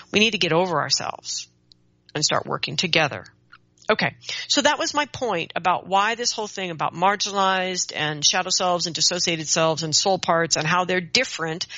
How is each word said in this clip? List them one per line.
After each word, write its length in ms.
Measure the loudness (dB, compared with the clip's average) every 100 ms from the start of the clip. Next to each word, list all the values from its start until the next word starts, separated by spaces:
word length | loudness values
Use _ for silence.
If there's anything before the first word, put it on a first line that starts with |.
| -2
we 80 | 2
need 120 | 2
to 60 | 2
get 160 | 2
over 260 | 2 2 0
ourselves 680 | 0 -2 -2 -8 -10 -10 -10 _ _ _ _ _ -10
and 100 | -2
start 220 | 0 0 -2
working 300 | -6 -4 -4
together. 500 | 0 2 2 -2 -12 _ _ -20 _ _ -2
Okay, 280 | 0 0 -4 -10 -10 -2
so 120 | 2
that 160 | 2 2
was 160 | 0
my 120 | -2 -2
point 480 | -4 -4 -2 -4 -2
about 320 | 0 0 0
why 280 | 2 2 0
this 180 | -4
whole 140 | -4 -6
thing 240 | -6 -8
about 220 | -4 -4
marginalized 1000 | 2 2 2 0 2 2 2 0 -4 -6 -4
and 260 | -4 0
shadow 260 | 2 2 0
selves 360 | 0 2 0 -2
and 80 |
dissociated 540 | 0 0 0 0 -2 -2
selves 340 | 2 2 0
and 140 | 0 2
soul 240 | 2 2
parts 380 | 2 2 2 0
and 100 | 2
how 160 | 2
they're 160 | 2 -2
different, 680 | 0 0 0 -2 -4 -4 -8